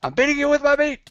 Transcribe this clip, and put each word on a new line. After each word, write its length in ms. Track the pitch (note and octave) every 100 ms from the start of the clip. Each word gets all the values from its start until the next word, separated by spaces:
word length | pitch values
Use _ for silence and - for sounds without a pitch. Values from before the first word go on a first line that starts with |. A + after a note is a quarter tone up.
I'm 100 | C3+
beating 260 | C#3+ C4+ D4
you 100 | C#4+
with 140 | D4
my 140 | C#4+ C#4+
meat! 340 | D4+ C#4 -